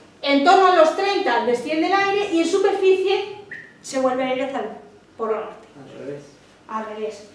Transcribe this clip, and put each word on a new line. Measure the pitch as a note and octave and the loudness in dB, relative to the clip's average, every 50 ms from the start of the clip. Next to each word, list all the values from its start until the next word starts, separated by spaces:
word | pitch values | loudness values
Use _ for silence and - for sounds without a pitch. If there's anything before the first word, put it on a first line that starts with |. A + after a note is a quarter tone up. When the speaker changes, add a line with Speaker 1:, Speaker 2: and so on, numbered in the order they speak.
| - - - _ - | -20 -20 -16 _ -2
Speaker 1:
en | C#4 C#4 C#4 C#4 | 0 2 4 6
torno | F4 F#4+ F#4+ F#4+ F4+ | 6 6 8 8 6
a | F#4 | 6
los | E4+ D#4 D#4 - | 6 6 4 2
treinta | F#4 G4 G4+ G4+ F4 G4 B3+ A#3 A#3 A3+ | 0 0 0 0 0 0 0 0 0 0
desciende | B3 A#3+ A#3+ - D4+ D#4 D#4 E4 F4+ | 0 -2 -2 -2 -4 -4 -2 0 0
el | F#4+ | 0
aire | G4 G4 G4 G4+ G4+ G4 - E4 | 0 0 0 0 -2 -2 0 0
y | E4 | 0
en | D#4+ | 0
superficie | - F#4+ F#4+ G4+ G4 G4 - F#4+ F#4+ F#4+ F#4 F#4+ F#4+ F#4+ - G4+ - - - - - - - - - - - - | 0 0 2 2 2 0 2 4 4 4 4 2 0 0 -2 -2 -6 -10 -14 -16 -16 -16 -18 -18 -20 -20 -20 -14
se | - C#4 C4+ | -8 -4 -2
vuelve | C4 C4 B3+ B3+ C4 | 0 0 0 -2 -2
a | B3+ B3+ | -2 -2
ir | C4 C#4 | -4 -4
hacia | C4+ C#4 B3 | -4 -6 -6
el | G#3+ A3 - - - - - - _ _ _ | -8 -8 -10 -14 -18 -20 -20 -20 _ _ _
polo | - A3+ A3 A3 | -8 -4 -4 -4
norte. | G#3 - - - - - - - C#3 | -4 -6 -10 -14 -18 -20 -20 -20 -20
Speaker 2:
Al | C3 C3 - - | -20 -20 -18 -16
revés. | B2+ C#3 C#3+ - - - - - - - _ _ _ - | -14 -14 -14 -14 -16 -20 -20 -20 -20 -20 _ _ _ -10
Speaker 1:
Al | A3 A3 A3 | -10 -8 -8
revés. | G#3+ G#3+ A3 G#3+ G#3+ - - - - - | -8 -10 -8 -8 -10 -10 -12 -16 -20 -20